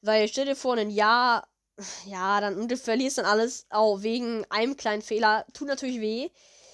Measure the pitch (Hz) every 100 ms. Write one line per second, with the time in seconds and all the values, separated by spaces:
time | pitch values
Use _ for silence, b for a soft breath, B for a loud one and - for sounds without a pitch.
0 | 208 220 214 269 277 277 262 240 214 202
1 | 214 240 247 226 - _ _ - 196 B
2 | 196 190 190 202 202 190 226 254 - 226
3 | 262 277 190 214 233 - - 214 220 196
4 | 214 233 240 226 - 214 233 277 233 208
5 | - 214 220 214 - - 285 269 269 247
6 | 214 226 302 B B B B